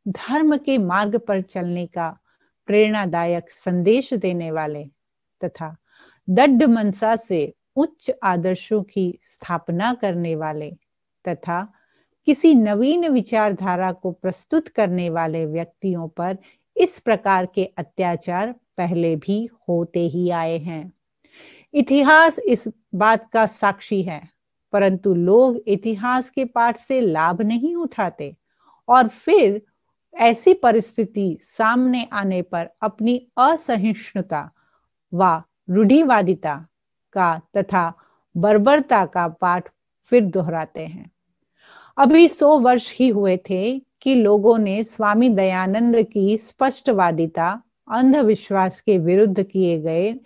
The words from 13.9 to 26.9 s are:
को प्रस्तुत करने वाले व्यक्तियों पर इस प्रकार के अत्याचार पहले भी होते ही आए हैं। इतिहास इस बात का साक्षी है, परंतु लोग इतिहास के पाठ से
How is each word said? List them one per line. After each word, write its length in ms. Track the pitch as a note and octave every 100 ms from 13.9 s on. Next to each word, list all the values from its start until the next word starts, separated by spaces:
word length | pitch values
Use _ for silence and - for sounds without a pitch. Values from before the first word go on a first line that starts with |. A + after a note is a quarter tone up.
को 200 | F3+ F#3
प्रस्तुत 560 | E3+ F#3 F#3 - D#4+ D#4+
करने 420 | - G3 F3+ F3
वाले 360 | E3 D#3+ E3 D#3
व्यक्तियों 600 | E3 E3 _ G3 E3+ E3
पर 300 | - F3+ F#3+ _ _ _ -
इस 220 | F4+ -
प्रकार 460 | B3 G#3 G3 F#3 F#3
के 200 | - F#3 -
अत्याचार 800 | D#3+ - F3+ E3+ F3+ F3 A3 A#3+ _ -
पहले 380 | F3 E3+ E3 D#3
भी 340 | - G3+ A#3 - -
होते 380 | E3+ E3+ F3 E3+
ही 220 | E3+ F3+
आए 280 | E3+ E3 E3
हैं। 360 | E3 D#3+ F3+ - _ _ _ _ - _ _
इतिहास 640 | D4 B3 C#4 C#4 D#4 E4 D#4+
इस 300 | A4 A#3+ A3+ - _ F3+
बात 340 | G#3+ A3+ A3+
का 140 | A3+ G#3+
साक्षी 580 | - G3+ G3 - G3+
है, 260 | F#3 D3+ E3+ _ _ _ _
परंतु 420 | G3+ G3 F#3 G3
लोग 480 | F3 F3 A3+ C4 A#3+ A3
इतिहास 640 | G3 A3+ G3+ B3 B3+ B3+
के 160 | - B3
पाठ 320 | A#3 A#3 A#3
से 240 | -